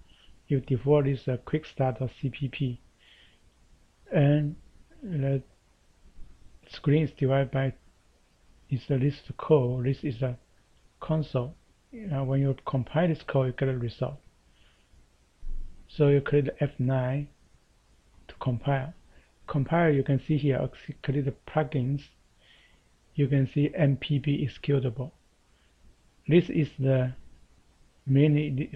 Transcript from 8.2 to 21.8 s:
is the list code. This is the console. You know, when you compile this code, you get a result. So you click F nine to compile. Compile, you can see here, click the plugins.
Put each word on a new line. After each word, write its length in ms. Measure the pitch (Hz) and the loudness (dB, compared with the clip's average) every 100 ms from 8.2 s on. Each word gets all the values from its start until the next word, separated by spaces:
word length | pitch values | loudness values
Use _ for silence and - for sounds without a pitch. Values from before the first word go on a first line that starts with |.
| _ _ _ _ _ | _ _ _ _ _
is 120 | 127 - | -8 -2
the 100 | 135 | 0
list 340 | 139 139 - - | 0 -2 -12 -12
code. 480 | - 151 123 127 123 | -4 -2 -2 -2 -4
This 180 | 135 | -4
is 160 | 151 110 | -6 -6
the 160 | 131 120 _ _ _ _ _ _ | -6 -6 _ _ _ _ _ _
console. 560 | - 156 151 131 123 - _ _ _ | -4 -4 -2 -4 -4 -10 _ _ _
You 160 | 240 208 | -14 -6
know, 160 | 139 | -4
when 180 | 131 135 | 0 0
you 140 | 139 131 - | 0 -2 -4
compile 420 | 135 120 147 175 | -4 -2 0 0
this 160 | 156 | -2
code, 240 | - 139 127 | -2 0 0
you 60 | |
get 160 | 123 135 | -2 -2
a 80 | 127 | -2
result. 420 | 120 - 123 143 - _ _ _ _ _ _ - _ _ _ _ - - - - - | -6 -6 -8 -8 -18 _ _ _ _ _ _ -20 _ _ _ _ -4 -4 -4 -10 -18
So 220 | - 147 | 2 4
you 120 | 143 | 6
click 340 | 139 147 131 - | 4 2 2 -2
F 120 | 143 - | -4 0
nine 520 | 127 131 127 135 143 _ _ _ _ _ _ _ _ - - | 0 0 0 -4 -6 _ _ _ _ _ _ _ _ -20 -20
to 80 | - | -6
compile. 540 | - 117 - 139 139 - - - _ _ - | -4 -2 0 -2 -2 -12 -20 -20 _ _ -6
Compile, 460 | 147 135 170 165 | -4 0 2 4
you 100 | 143 | 2
can 200 | 135 139 - | 2 0 2
see 120 | 151 | 0
here, 320 | 143 127 127 - - - | 2 0 -2 -6 -16 -10
click 220 | - 139 135 | -4 -2 -2
the 80 | - - | -6 -4
plugins. 580 | 156 143 139 | -2 0 -2